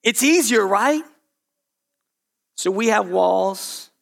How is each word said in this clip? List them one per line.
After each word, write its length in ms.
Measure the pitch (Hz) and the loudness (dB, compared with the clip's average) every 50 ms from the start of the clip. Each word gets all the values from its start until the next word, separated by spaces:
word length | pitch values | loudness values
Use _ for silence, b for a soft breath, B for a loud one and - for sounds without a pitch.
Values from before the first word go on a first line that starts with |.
| _ | _
It's 200 | 226 233 - 247 | -2 -2 0 2
easier, 420 | 285 330 359 294 214 240 226 202 | 2 4 2 2 2 2 0 2
right? 380 | 190 196 202 226 269 302 311 320 - _ _ _ _ _ _ _ _ _ _ _ _ _ _ _ _ _ _ _ _ _ _ _ _ _ _ _ _ _ | 2 0 0 2 0 0 -2 -4 -8 _ _ _ _ _ _ _ _ _ _ _ _ _ _ _ _ _ _ _ _ _ _ _ _ _ _ _ _ _
So 160 | - - 185 | -6 -4 -4
we 160 | 190 196 226 | -2 0 0
have 220 | 226 220 208 202 180 | 0 0 0 -2 -2
walls. 800 | 180 185 185 180 185 190 190 190 190 - - - - - - _ _ _ | 0 0 2 2 2 2 0 -2 -4 -6 -12 -14 -14 -16 -18 _ _ _